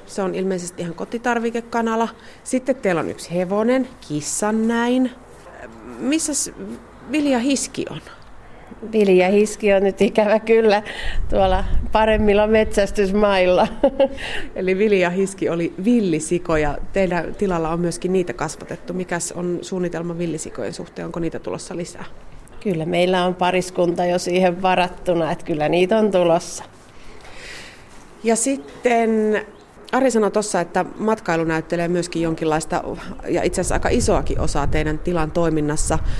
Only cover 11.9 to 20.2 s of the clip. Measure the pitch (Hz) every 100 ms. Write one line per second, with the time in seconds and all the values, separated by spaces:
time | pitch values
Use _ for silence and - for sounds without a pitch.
11.9 | 214 220 214 208 202 214 220 214 208 196
12.9 | - 190 208 208 196 180 180 170 220 269
13.9 | 269 269 - - - - - 185 190 214
14.9 | 196 175 180 190 190 143 170 170 - 190
15.9 | 240 196 156 156 175 175 156 147 143 -
16.9 | 196 190 175 156 - 202 170 156 170 175
17.9 | 170 180 185 180 - 156 - - - -
18.9 | 180 180 175 175 - 175 175 175 185 175
19.9 | 165 170 170